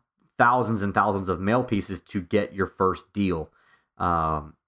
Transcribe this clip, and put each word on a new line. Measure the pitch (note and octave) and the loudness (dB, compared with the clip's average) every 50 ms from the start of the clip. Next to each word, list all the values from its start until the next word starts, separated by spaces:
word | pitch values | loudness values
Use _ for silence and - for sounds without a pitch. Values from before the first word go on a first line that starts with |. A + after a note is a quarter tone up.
| _ _ _ _ _ _ _ - | _ _ _ _ _ _ _ 2
thousands | B2+ A#2+ B2 B2+ A#2+ G#2 A2+ G#2 G2 | 4 4 4 4 2 0 0 -2 -2
and | G2+ F#2 | 0 2
thousands | G#2+ G2+ G#2+ G2 G2 F#2+ F2+ | 2 2 2 2 0 -2 -2
of | F2+ E2 | -2 -2
mail | F#2+ G2 A2+ B2+ B2+ | 0 0 2 2 0
pieces | B2+ A#2 G2 F#2 - G2 F2 | 0 -2 -2 -2 -4 -8 -12
to | - - - G#2 | -10 -8 -8 -8
get | F2 - - G#2 G2+ - - | -4 -2 0 0 0 -2 -2
your | G2 F#2+ F2+ | -4 -4 -2
first | - - G2 F#2 F2+ - - _ - | 0 0 0 0 0 -2 -8 _ -4
deal. | G#2 G2+ F#2 F2 D#2+ D2+ - _ _ _ _ _ _ _ _ _ - | -2 0 0 0 -2 -4 -8 _ _ _ _ _ _ _ _ _ -4
Um, | F#2 F2+ F2 E2 D#2+ D#2+ D#2 D2+ D2 D2+ - _ _ | -2 0 0 0 0 0 -2 -4 -6 -8 -16 _ _